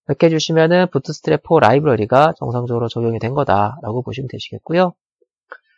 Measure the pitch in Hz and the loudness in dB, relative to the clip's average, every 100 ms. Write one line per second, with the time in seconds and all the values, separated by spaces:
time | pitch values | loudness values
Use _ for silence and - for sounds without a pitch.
0 | - 143 170 160 151 160 160 175 180 143 | -6 2 2 2 0 2 4 2 2 -2
1 | - 151 - 151 - 160 107 135 151 113 | -6 -8 -2 -2 2 4 4 4 2 0
2 | 104 127 156 - 127 120 123 117 117 117 | 2 4 2 0 -6 -4 -4 -4 -4 -2
3 | 117 113 113 143 139 98 104 139 107 123 | -4 -2 -4 -4 0 2 0 -4 -8 -6
4 | 123 120 135 117 - 110 - 170 180 - | -8 -10 -10 -12 -14 -14 -4 0 0 -4
5 | _ _ _ _ - - _ | _ _ _ _ -20 -20 _